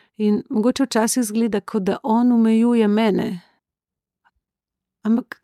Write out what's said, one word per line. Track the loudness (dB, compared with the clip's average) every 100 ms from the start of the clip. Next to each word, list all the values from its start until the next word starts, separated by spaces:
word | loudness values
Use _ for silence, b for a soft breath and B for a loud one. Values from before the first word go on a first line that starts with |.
| b -4
In | -2 0 -2
mogoče | -2 0 0
včasih | -2 0 0 -2
izgleda, | -2 -2 -2 -2
kot | -4 -4
da | -4 -4
on | -2 0 2
omejuje | 2 4 4 2 2 2
mene. | 2 2 0 -4 -8 -14 _ _ _ _ _ _ _ _ _ _ _ _ _ _ _
Ampak | -2 -2 -2 -12